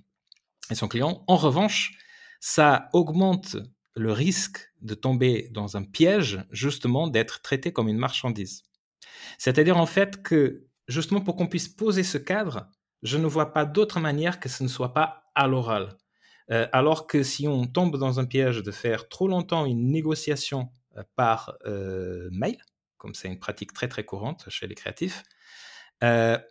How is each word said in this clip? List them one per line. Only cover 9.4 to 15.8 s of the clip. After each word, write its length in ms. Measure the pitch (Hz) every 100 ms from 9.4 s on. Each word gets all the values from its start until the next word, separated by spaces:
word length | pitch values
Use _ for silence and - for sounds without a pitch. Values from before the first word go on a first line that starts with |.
| - 131 156 175
en 80 | 165
fait, 360 | - 196 -
que, 440 | - 156 139 - - _ -
justement, 360 | 139 160 202
pour 140 | 190 -
qu'on 100 | 170
puisse 220 | 175 -
poser 340 | - 220 190
ce 160 | 185 143
cadre, 500 | - 196 196 113 - _ _ _
je 140 | 110 143
ne 80 | 160
vois 260 | 151 151
pas 100 | 156
d'autre 360 | 147 151 214 175
manière 400 | 156 147 165 175
que 80 | 127
ce 160 | -
ne 40 | 131
soit 240 | - 123
pas 380 | 151 156 - _
à 120 | - 135
l'oral. 500 | 131 117 107